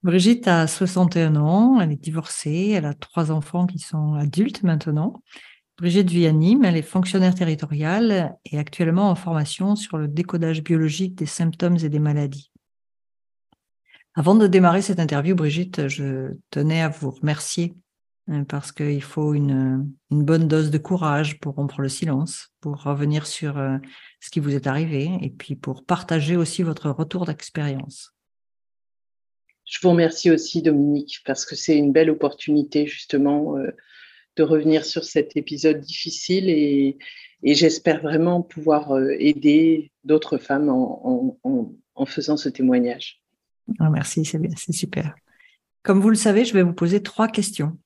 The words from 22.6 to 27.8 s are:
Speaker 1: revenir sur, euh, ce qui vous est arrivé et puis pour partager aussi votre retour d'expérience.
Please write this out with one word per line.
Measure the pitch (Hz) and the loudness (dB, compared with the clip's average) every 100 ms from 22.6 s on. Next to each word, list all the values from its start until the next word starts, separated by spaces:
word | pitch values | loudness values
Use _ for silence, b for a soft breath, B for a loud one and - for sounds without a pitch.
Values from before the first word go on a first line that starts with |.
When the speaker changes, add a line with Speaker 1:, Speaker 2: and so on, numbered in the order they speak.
| 147 147 | -10 -8
Speaker 1:
revenir | 147 143 147 151 147 | -6 -2 0 -2 -4
sur, | - 156 143 | -8 -8 -4
euh, | 135 135 135 B B B | -4 -4 -8 B B B
ce | - | -8
qui | - | -4
vous | 147 | -2
est | 139 139 | -2 -2
arrivé | 135 160 147 147 185 | -2 -2 -2 -4 -4
et | 151 | -6
puis | - - 143 | -10 -12 -10
pour | - 131 - | -8 -10 -4
partager | 180 - 165 147 175 | -4 0 -2 0 0
aussi | 165 - | -2 -2
votre | 170 156 151 | -4 -4 -6
retour | 139 156 185 170 | -4 -6 -4 -6
d'expérience. | 151 - - 147 135 | -8 -10 -6 -4 -6